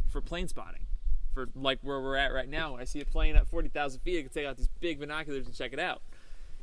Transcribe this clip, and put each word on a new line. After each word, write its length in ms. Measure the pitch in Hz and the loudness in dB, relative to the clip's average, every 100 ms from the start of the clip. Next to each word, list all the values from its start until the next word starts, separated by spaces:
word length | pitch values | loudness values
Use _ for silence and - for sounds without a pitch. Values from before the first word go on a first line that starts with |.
| - | 8
for 120 | 143 | 4
plane 280 | - 175 175 | 0 -2 -2
spotting. 380 | - 90 104 - - - - - | -2 -4 -6 -2 0 4 4 6
For, 160 | 131 120 | 2 0
like, 240 | 131 135 131 | 0 0 0
where 180 | 135 139 | -2 -4
we're 160 | 135 135 | -2 0
at 160 | 135 | 0
right 160 | 131 127 | -2 -4
now, 240 | 156 160 | -4 -6
when 80 | 123 | -6
I 40 | |
see 160 | 127 151 | -4 -4
a 40 | |
plane 320 | 139 160 160 156 | 0 4 8 8
at 100 | - | 8
forty 220 | 170 143 | 2 0
thousand 320 | 151 143 131 | 0 -4 -4
feet, 180 | 175 170 | -2 -2
I 40 | |
can 80 | 131 | -4
take 140 | 156 143 | -6 -6
out 100 | 131 | -2
these 120 | - - | -2 0
big 180 | 175 143 | -4 -6
binoculars 480 | 147 151 156 139 127 | -6 -8 -6 -6 -6
and 80 | |
check 180 | - 127 | -6 -8
it 60 | 139 | -6
out. 240 | 175 - - - - - - - | -6 -8 -10 -12 -12 -12 -10 -8